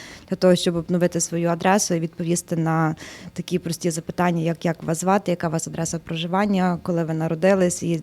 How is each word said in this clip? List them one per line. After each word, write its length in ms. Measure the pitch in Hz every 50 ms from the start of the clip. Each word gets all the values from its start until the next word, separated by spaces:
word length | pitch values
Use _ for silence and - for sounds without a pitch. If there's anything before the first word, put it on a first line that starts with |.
| - - - - - -
для 60 | 185
того, 200 | - - 185 180
щоб 200 | 170 - 185 170
обновити 440 | 170 160 - 180 175 175 175 - 170
свою 280 | 170 - 170 170 170 170
адресу 460 | 170 165 - 190 190 214 - - 180
і 60 | 165
відповісти 560 | 160 165 - - 175 165 175 175 - - 175
на 380 | 165 160 160 160 160 160 156 160 - - - - - - 175
такі 260 | - - 170 - 175 175
прості 320 | - 170 165 - - 175
запитання, 520 | 156 165 160 - - - 175 175 170 170
як, 220 | 160 165 165 - -
як 180 | 175 160 -
вас 180 | - 156 165 160
звати, 300 | 170 185 190 208 190 -
яка 180 | 175 175 - 165
у 20 |
вас 180 | 156 160 - 160
адреса 300 | 156 165 165 160 - 165
проживання, 800 | - - 165 160 165 170 175 190 208 208 202 185 180 180 175 165
коли 220 | - - 175 170 165
ви 100 | 156 160
народились 680 | 160 160 160 170 160 175 190 202 190 185 180 175 -
і 200 | - 170 170 160